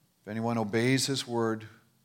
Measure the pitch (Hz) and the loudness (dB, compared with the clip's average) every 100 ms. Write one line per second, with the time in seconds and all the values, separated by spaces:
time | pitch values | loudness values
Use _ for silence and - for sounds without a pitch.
0 | _ _ 98 110 117 117 107 113 123 131 | _ _ -10 -4 -2 0 0 2 4 4
1 | 127 135 - 117 113 110 110 - _ _ | 2 -2 -2 0 0 -2 -8 -20 _ _